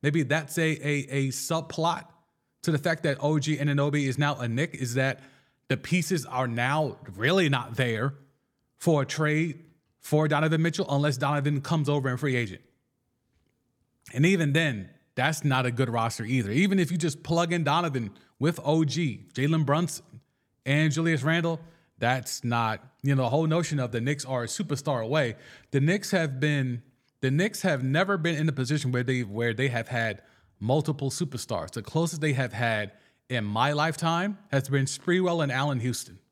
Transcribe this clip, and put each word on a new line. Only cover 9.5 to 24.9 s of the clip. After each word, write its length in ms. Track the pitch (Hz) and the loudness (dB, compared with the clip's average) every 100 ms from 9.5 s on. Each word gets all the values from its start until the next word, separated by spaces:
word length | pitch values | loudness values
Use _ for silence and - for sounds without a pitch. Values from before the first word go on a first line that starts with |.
| 139 - _ _ _ | -4 -16 _ _ _
for 260 | - 151 156 | 0 2 4
Donovan 360 | 151 156 160 | 4 2 2
Mitchell 240 | 165 160 165 | 0 0 0
unless 260 | 139 147 127 | 2 2 0
Donovan 440 | 143 147 143 143 | 0 0 0 -2
comes 280 | 139 170 143 | 0 0 2
over 200 | 147 135 | 2 0
in 80 | 123 | -2
free 180 | 151 | 0
agent. 260 | 127 113 92 _ _ _ _ _ _ _ _ _ _ _ _ _ _ - | 0 -2 -6 _ _ _ _ _ _ _ _ _ _ _ _ _ _ -10
And 140 | 127 160 | 2 4
even 280 | 190 156 | 4 2
then, 360 | 147 160 110 92 - _ | 2 0 -2 -8 -16 _
that's 300 | - 135 160 | -2 0 0
not 220 | 147 131 127 | 2 2 0
a 40 | |
good 180 | 120 131 | 0 0
roster 360 | 117 113 - | 0 -2 -2
either. 260 | 110 127 101 | -2 0 0
Even 300 | 120 196 190 | 2 2 2
if 100 | 160 | 0
you 80 | 170 | 0
just 240 | 160 139 | -2 -4
plug 300 | - 170 170 | -2 0 2
in 100 | 175 | 0
Donovan 480 | 147 156 175 131 107 - _ _ | 2 2 0 -2 -6 -10 _ _
with 180 | 143 - | -2 0
O 200 | - 160 | 0 2
G, 440 | 156 127 160 - - | 2 0 -2 -4 -10
Jalen 300 | - 143 160 | -2 2 2
Brunson, 400 | 143 147 175 - - - _ _ _ _ - | 2 2 0 -6 -14 -20 _ _ _ _ 0
and 260 | 143 156 | 2 2
Julius 300 | 143 165 156 | 2 0 2
Randle, 380 | 139 165 170 160 - _ _ _ | 2 0 0 -4 -10 _ _ _
that's 440 | 117 131 - - | 0 0 -2 -6
not, 380 | 120 117 113 107 - _ | 0 0 0 -2 -10 _
you 120 | 139 | 0
know, 80 | 139 | 2
the 60 | 123 | 4
whole 180 | 139 165 | 2 2
notion 320 | 160 165 147 | 2 0 -2
of 140 | 123 | -2
the 80 | 113 | -2
Knicks 240 | 120 147 | -2 -4
are 180 | 131 131 | -4 -4
a 40 | 117 | -4
superstar 580 | - 170 139 - | -6 -4 -4 -2